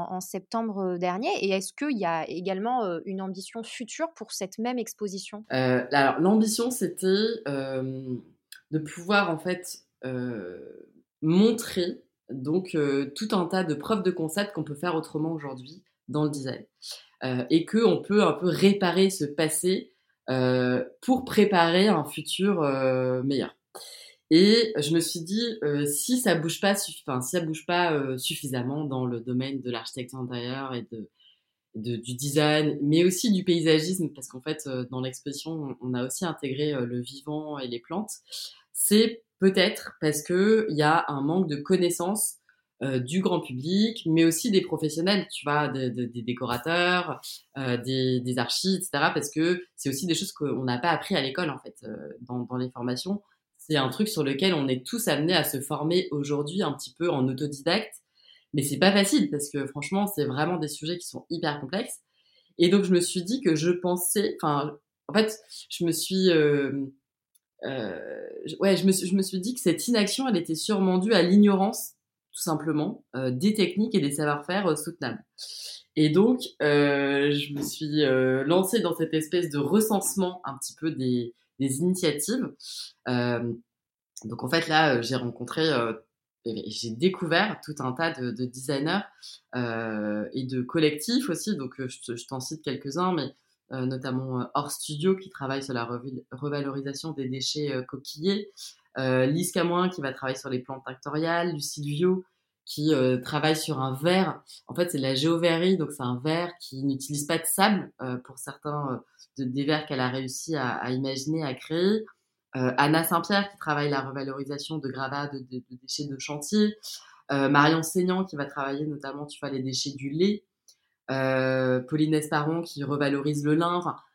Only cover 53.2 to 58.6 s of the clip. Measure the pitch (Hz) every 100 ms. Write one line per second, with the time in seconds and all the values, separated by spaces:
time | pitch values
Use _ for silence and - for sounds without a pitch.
53.2 | - _ _ _ - 147 131 - 214 -
54.2 | 143 139 190 160 135 127 - 120 175 143
55.2 | 156 180 - 135 - 143 151 180 - 147
56.2 | 143 147 147 185 165 143 - - 175 147
57.2 | 127 127 147 143 165 196 - - _ _
58.2 | _ _ _ 151